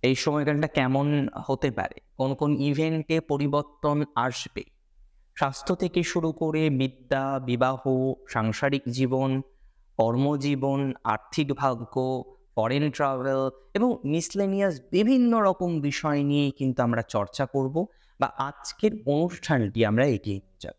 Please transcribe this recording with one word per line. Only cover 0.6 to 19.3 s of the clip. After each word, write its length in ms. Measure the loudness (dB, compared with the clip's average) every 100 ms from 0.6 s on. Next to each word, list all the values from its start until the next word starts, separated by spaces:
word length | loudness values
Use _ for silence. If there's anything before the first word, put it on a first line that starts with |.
| 0
কেমন 600 | 0 2 2 2 2 0
হতে 380 | -6 -4 -2 -2
পারে, 280 | -2 -6 -8 _ -4
কোন 180 | -4 0
কোন 160 | 0 2
ইভেন্টে 640 | 2 0 0 -2 0 -2
পরিবর্তন 880 | 0 -2 0 0 -2 -4 0 0 0 0
আসবে, 480 | -2 -4 -10 -12 -14 _ _ _ -20 _ _ -4
স্বাস্থ্য 400 | -2 -2 -4 -2
থেকে 280 | 0 0
শুরু 280 | 0 0 -2
করে 380 | -2 -2 2 2
বিদ্যা, 720 | 2 0 -4 -4 -2 -2 -4
বিবাহ, 760 | -2 0 2 0 0 0 0 -4 -4
সাংসারিক 520 | -2 0 0 0 -2 -4
জীবন, 520 | -2 0 0 0 -2 -4 _ -20 _ _ -2
কর্মজীবন, 960 | 0 2 2 0 0 0 0 0 -2 -2
আর্থিক 500 | -2 -2 -4 -4 -2
ভাগ্য, 680 | 0 0 -2 -4 -2 -2 -2 -6 -18 _ -2
ফরেন 360 | 0 2 0
ট্রাভেল 580 | 0 -2 0 0 0 0 -4 -20
এবং 240 | -2 0 0 -2
মিসলেনিয়াস 760 | -2 -2 -2 -2 0 0 -2 -2
বিভিন্ন 480 | 2 4 4 4 4
রকম 420 | 2 2 -2 0
বিষয় 420 | -2 -2 0 0
নিয়ে 280 | 2 2 0
কিন্তু 320 | 0 -2 0
আমরা 180 | 0 0
চর্চা 440 | 0 -2 -2 -4 -2
করব 400 | 0 -2 -2 -4 _ _ _
বা 120 | -4 -2
আজকের 540 | -8 -8 -16 -2 -2 0 0
অনুষ্ঠানটি 800 | 2 0